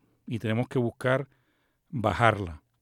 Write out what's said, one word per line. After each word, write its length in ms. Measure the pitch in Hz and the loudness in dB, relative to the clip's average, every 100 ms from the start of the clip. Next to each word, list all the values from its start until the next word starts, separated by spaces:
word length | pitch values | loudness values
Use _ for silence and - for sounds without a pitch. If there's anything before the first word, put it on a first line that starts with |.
| _ _ - | _ _ -8
y 140 | 113 | -4
tenemos 280 | 110 110 127 | -2 -2 -2
que 120 | 131 | 0
buscar 480 | 120 - 127 131 139 _ _ _ _ _ _ | -2 -2 0 0 -2 _ _ _ _ _ _
bajarla. 720 | 131 104 92 117 101 90 78 _ _ | -2 0 4 4 2 -2 -10 _ _